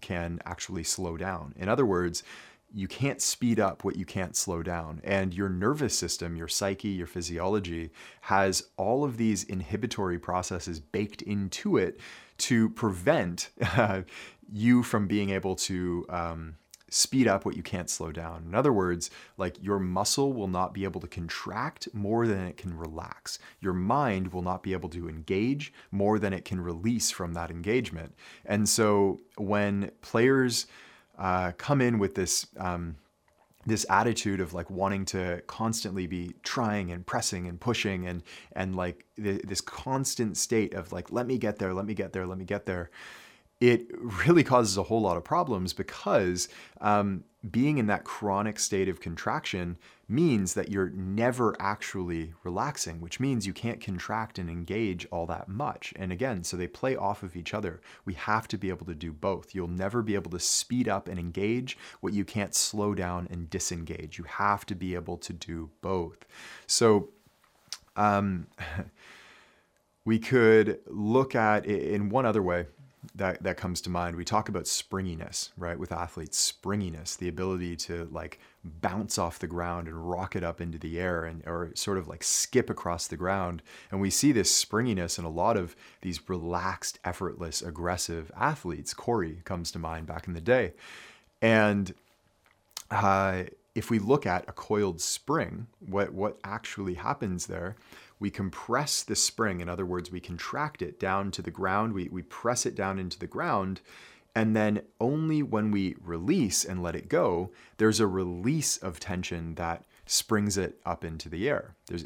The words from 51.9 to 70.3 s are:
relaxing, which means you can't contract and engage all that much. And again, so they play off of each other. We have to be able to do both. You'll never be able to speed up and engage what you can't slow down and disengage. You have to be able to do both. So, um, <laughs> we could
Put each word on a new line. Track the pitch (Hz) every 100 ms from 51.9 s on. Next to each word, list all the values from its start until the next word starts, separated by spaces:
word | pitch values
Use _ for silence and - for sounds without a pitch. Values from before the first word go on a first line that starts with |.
| 98 87 85 80 82
relaxing, | 90 90 139 - - 82
which | 82 -
means | 135 123 98
you |
can't | 87 117 110
contract | - 87 - 110 113 -
and | 85
engage | 85 85 104 110 87 -
all | 90 85
that | 82 -
much. | 101 147 - - -
And | 92
again, | 90 131 98
so | 87 90
they | 87
play | - 131 131
off | 98 104
of | 95 87
each | 80
other. | 104 98 80 - - -
We | 87
have | - 110 110
to | 104
be | 95
able | 87 90
to | 80
do | 82
both. | 76 92 90 -
You'll | 95 87
never | 90 95 120
be | 107 101
able | 87
to | 87
speed | - - - 123 120
up | 98 90
and | 90
engage | 85 90 104 120 131 - - -
what | 95
you | 101 98
can't | 104 98 -
slow | - 107 104
down | 95 90 90 90
and | 87 82
disengage. | 92 - 85 82 82 82 82
You | 85
have | - 101 101 -
to | 92
be | 92 87
able | 87 87
to | -
do | 85 - 82 80 _
both. | 90 95 82 - - - - - -
So, | - 113 104 - - _ _ _ _ _ - _ -
um, | 104 101 101 92 -
<laughs> | - - 80 - - - - - - - _ _ _ _ _ 110
we | 113
could | 113